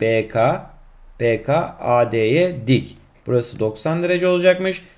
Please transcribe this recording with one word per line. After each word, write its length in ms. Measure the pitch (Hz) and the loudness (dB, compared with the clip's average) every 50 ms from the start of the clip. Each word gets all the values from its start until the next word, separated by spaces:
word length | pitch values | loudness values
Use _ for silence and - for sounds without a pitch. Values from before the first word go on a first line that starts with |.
B 260 | 110 113 113 113 110 - | 0 0 2 0 0 -2
K, 420 | - 117 113 131 170 196 - - - - - - - - - - - - | 0 0 2 2 0 -2 -6 -12 -20 -20 -20 -20 -20 -20 -20 -20 -8 -2
B 240 | 120 117 117 110 - | 0 0 0 0 0
K 320 | - 143 165 180 - - - | -2 0 0 -2 -4 -8 -6
A 320 | - - 120 120 120 110 | -2 0 2 2 2 2
D'ye 440 | 107 113 110 110 127 160 175 180 175 131 110 113 | 0 0 2 2 2 2 2 0 -2 -4 0 2
dik. 300 | 131 - - - - - - _ _ _ _ - | 2 2 0 -4 -12 -20 -20 _ _ _ _ -2
Burası 320 | 123 123 117 - - - | -2 0 -2 -2 -4 -4
doksan 440 | 107 107 107 - - 156 160 170 175 | -4 -4 -4 -4 -4 -4 -2 -2 0
derece 240 | 175 180 175 180 185 | 0 0 0 2 2
olacakmış. 560 | 180 175 175 185 180 180 185 190 185 - - - - | 2 4 4 4 2 2 0 -4 -6 -6 -10 -20 -20